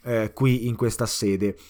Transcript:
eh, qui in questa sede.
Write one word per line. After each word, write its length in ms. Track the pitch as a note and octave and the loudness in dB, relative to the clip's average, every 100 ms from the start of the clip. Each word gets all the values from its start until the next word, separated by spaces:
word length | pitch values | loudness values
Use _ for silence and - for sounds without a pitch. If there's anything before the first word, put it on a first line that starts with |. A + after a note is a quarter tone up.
eh, 280 | A#2+ A#2 G#2+ | -4 -2 -2
qui 340 | - C3 B2+ A#2+ | 0 2 2 0
in 80 | G#2 | -2
questa 300 | A#2 - A2+ | -2 0 -4
sede. 500 | - G2+ G2 G2+ - - | -2 0 2 0 -4 -12